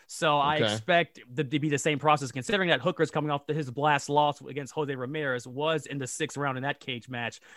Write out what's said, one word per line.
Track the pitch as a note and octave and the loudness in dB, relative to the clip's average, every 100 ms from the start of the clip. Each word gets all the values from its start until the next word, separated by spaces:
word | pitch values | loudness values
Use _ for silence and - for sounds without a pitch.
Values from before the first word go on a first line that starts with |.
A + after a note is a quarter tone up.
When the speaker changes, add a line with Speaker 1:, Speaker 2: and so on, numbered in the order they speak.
| - | -16
Speaker 1:
So | - E3 D3 | -2 2 4
I | C#3 D3+ | 4 2
Speaker 2:
Okay. | C#3+ | 2
Speaker 1:
expect | G#2+ A2 E3+ E3+ - A2+ | 0 2 2 2 -4 -12
the, | B2 | -4
to | C#3 D3 | -2 0
be | D3+ | 0
the | C#3+ | 0
same | E3 C#3+ | 0 2
process, | D3+ D3+ C3+ | 4 4 2
considering | C3 B2+ G#3+ F3+ | -6 -2 0 2
that | C#3+ | 2
Hooker's | D3 F3 D#3 | 2 0 0
coming | D#3+ D3+ | 0 -2
off | C#3+ - | -2 -2
the, | |
his | D3+ C3+ | -4 -4
last | B2 D3 C#3+ - | 0 2 2 2
loss | C#3+ D3 C#3 | 4 4 2
against | C3 C3 C3+ | -6 -10 -8
Jose | - D3 | -4 -4
Ramirez | C3+ B2+ D#3 D3 B2 B2 | -4 -6 -4 -2 -2 -4
was | B2+ D3+ D#3+ C#3+ | -4 0 0 -2
in | C#3 | -6
the | C3 | -6
sixth | - D3+ - | -4 -4 -2
round | C#3+ B2+ | -2 -2
in | |
that | C3+ C#3+ | -4 -6
cage | - B2 - | -6 -10 -8
match. | B2 A#2 - - | -6 -6 -8 -18